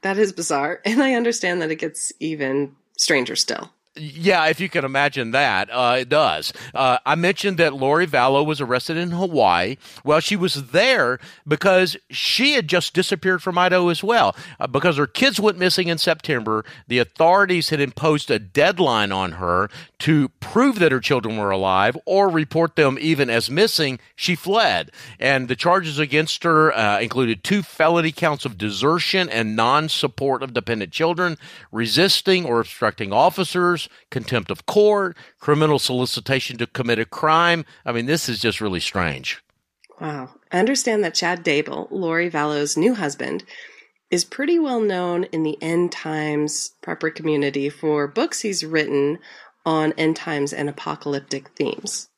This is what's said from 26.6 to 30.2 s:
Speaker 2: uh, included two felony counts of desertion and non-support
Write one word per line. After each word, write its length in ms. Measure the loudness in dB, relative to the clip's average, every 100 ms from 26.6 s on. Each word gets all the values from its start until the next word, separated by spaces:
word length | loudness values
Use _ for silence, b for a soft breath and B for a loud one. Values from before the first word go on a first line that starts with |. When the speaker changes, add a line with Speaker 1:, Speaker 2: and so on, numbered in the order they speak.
| 4
Speaker 2:
uh, 280 | 2 2 2
included 420 | 0 0 0 -2
two 200 | 0 -2
felony 500 | -2 0 2 4 2
counts 320 | 0 -2 -2
of 120 | -6 -6
desertion 720 | -6 0 0 0 0 0 0
and 280 | -2 -2 0
non-support 880 | 2 2 0 -2 -4 -2